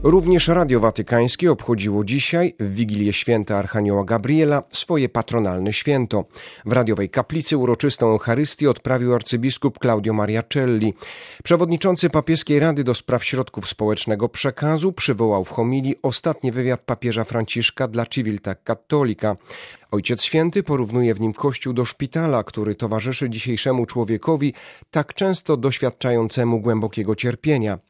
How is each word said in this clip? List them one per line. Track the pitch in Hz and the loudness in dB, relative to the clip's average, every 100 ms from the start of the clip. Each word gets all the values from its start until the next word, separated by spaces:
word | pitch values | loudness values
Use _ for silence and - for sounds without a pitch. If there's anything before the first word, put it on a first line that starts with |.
Również | 143 185 170 180 165 | 6 6 6 4 4
Radio | 170 156 123 | 2 4 4
Watykańskie | 110 110 104 120 123 - 175 | 2 0 0 2 2 2 2
obchodziło | 139 - 113 101 104 | 2 0 -2 0 0
dzisiaj, | 104 135 - 170 180 - | 0 -2 0 0 0 0
w | 104 98 | -4 -2
Wigilię | 113 104 104 | -2 0 0
Święta | 98 - 113 101 101 | 0 0 0 2 -2
Archanioła | 101 110 104 101 | -2 0 0 0
Gabriela, | 95 113 104 156 151 143 - | 0 -2 2 2 4 2 -2
swoje | - - 160 127 | -6 -2 0 0
patronalne | 120 - 117 101 90 98 | -2 -2 0 0 0 -2
święto. | 107 - 139 117 104 - - - - 104 | -2 0 0 0 -2 -4 -14 -20 -14 0
W | |
radiowej | 120 113 101 98 | 0 2 0 0
kaplicy | - 120 160 - 147 | -2 -2 -4 0 0
uroczystą | 123 117 147 - 117 | 2 2 0 2 2
Eucharystię | 110 - 117 147 - 143 | 2 0 0 -2 0 0
odprawił | 120 - 127 123 120 | 0 -2 0 2 0
arcybiskup | - 120 131 - 139 - | 0 -2 -2 0 -2 0
Claudio | 127 110 104 | 0 2 0
Mariacelli. | 107 104 110 - 147 127 113 110 - - - - - | 0 0 -2 -2 -2 2 2 0 -2 -14 -18 -20 -16
Przewodniczący | - 170 175 170 190 175 170 | 2 2 4 2 2 2 2
Papieskiej | 156 156 165 - 147 | 2 2 -2 2 2
Rady | 160 143 | 4 2
do | 127 | 0
Spraw | 120 - 120 | -2 0 -2
Środków | - 131 123 - 90 | 0 -4 -4 -6 -10
Społecznego | - 107 107 - 104 117 | -2 -2 0 -2 -2 -2
Przekazu | - 139 123 147 156 185 | -2 -4 -2 -2 0 0
przywołał | 180 - 110 113 101 92 | -2 -2 2 2 2 -2
w | |
homilii | - 117 135 131 - | -2 0 0 -2 -2
ostatni | 135 120 165 147 131 | -4 -2 -4 -2 -2
wywiad | 120 127 123 | -2 -2 -2
papieża | - 117 120 113 | -4 -4 -2 -2
Franciszka | 113 120 110 117 113 - 127 | -2 -4 -2 -2 -2 -2 -2
dla | 113 | -2
Civiltà | 113 - 110 104 - 110 | -2 -2 -2 -4 -6 -8
Cattolica. | - 113 _ 151 131 104 107 98 - - - - _ | -4 -6 _ 0 0 0 -2 -2 -8 -20 -20 -20 _
Ojciec | 104 - 123 | -2 -2 -2
Święty | - 160 165 202 | 0 2 2 0
porównuje | 175 143 110 120 120 | 0 -2 0 2 2
w | 101 | 2
nim | 110 | -2
Kościół | 107 139 131 131 | -2 -4 -2 -4
do | 123 120 | -2 -2
szpitala, | - 139 165 165 127 | -4 -4 -2 0 0
który | 104 - 104 101 | -2 -4 -4 -4
towarzyszy | 113 110 117 127 131 | -2 -2 -4 -4 -4
dzisiejszemu | 113 123 113 135 127 113 | -4 -4 -2 0 0 -2
człowiekowi, | 123 110 113 - 156 143 - - - - | -2 -2 -2 0 0 0 -4 -20 -20 -6
tak | 156 147 | -4 -4
często | - 190 185 - 139 | -2 -2 -2 0 0
doświadczającemu | 131 123 127 - 131 120 110 - 120 117 | 0 0 -4 -2 0 0 0 0 0 2
głębokiego | 110 110 107 - 101 107 | 0 0 -2 -4 -2 -2
cierpienia. | 120 120 151 143 107 95 | -2 -2 0 0 0 -4